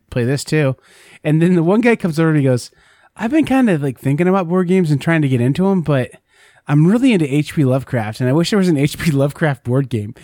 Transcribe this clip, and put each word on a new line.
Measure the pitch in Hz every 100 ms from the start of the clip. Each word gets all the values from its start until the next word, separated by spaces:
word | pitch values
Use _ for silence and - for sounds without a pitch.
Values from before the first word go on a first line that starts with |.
| -
play | 127
this | 120 139 -
too." | 156 139 131 _ - - - 156
And | 156
then | 170 175
the |
one | 160 214
guy | 247 226
comes | 190 156
over | 165
and | 151
he |
goes, | 135 123 - _ _ _ _ -
"I've | 220
been | 311 277
kinda, | 262 247 165
like, | 139 123
thinking | 135 143 175
about | 196 170
board | 180 175
games | 190 170
and | 147
trying | 165 165
to | 143
get | 127
into | 120 139 190
'em, | 190
but | 147 139 123 - _ _ _ _ -
I'm | 143 160
really | 226 269
into | 208 147
H | 143 147 -
P | 135
Lovecraft, | 131 123 123 107 110
and | 127
I |
wish | 143 170
there | 214
was | 185
an | 151
H | 147 -
P | 170
Lovecraft | 139 143 - 160 135
board | - 127 135
game." | 117 104 -